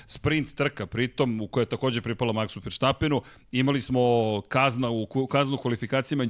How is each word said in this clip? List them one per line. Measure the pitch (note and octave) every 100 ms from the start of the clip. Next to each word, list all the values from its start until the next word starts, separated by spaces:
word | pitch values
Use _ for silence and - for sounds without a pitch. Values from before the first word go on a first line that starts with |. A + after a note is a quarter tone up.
| -
Sprint | - - D#3 C3+ -
trka, | C#3+ - F#2+
pritom, | A2 B2 - C3 A2
u | G#2
kojoj | B2+
je | A2+
takođe | A2+ C3 A#2
pripala | A#2 A2 A#2+
Maxu | A2 G#2+ G2+
Verstappenu. | G2 - C3 C3+ D#3 C#3 - - -
Imali | B2 C3 C#3
smo | A#2 B2+ B2 A#2+ A2 G#2
kazna | - B2+ C3+ A#2+ B2
u, | A#2 G#2+ C3 C3
kaznu | C#3 C3+ C#3
u |
kvalifikacijama | B2 A#2 A2 C3+ - C#3+